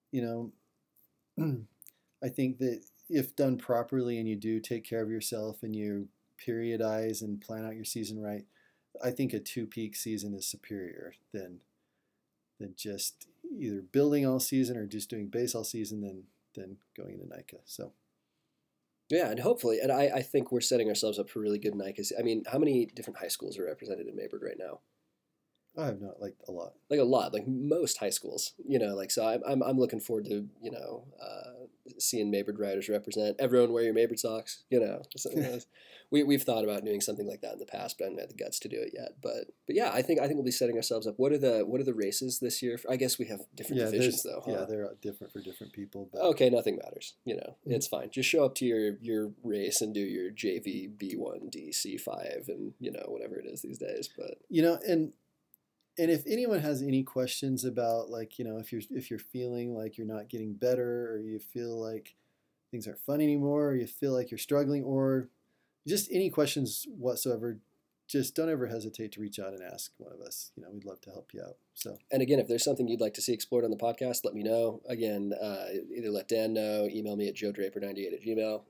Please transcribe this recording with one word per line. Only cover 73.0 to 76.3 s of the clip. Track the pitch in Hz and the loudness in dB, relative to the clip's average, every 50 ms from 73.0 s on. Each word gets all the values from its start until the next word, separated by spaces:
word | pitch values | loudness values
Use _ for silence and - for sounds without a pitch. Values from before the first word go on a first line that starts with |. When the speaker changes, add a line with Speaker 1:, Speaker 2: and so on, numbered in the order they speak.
Speaker 2:
like | 113 104 - | 0 0 0
to | - | 0
see | - - 117 | 0 0 0
explored | 107 - - 123 120 117 | 0 0 0 2 2 4
on | 110 | 2
the | 107 | 2
podcast, | 107 117 117 117 - 131 127 117 - - | 0 0 0 0 0 0 -2 0 0 -2
let | 110 - | -2 -2
me | 107 | 0
know. | 104 110 113 117 117 113 113 107 - | 0 2 4 4 4 2 0 -2 -6
Again, | 127 123 113 113 107 104 101 101 101 98 | -6 -2 0 0 0 0 0 0 -2 -2
uh, | - 110 104 98 95 - 95 95 98 - - - | -2 -2 -4 -4 -4 -6 -6 -6 -6 -6 -6 -6
either | 120 117 107 | -4 -2 0
let | 104 95 - | 0 -2 0
Dan | - | 2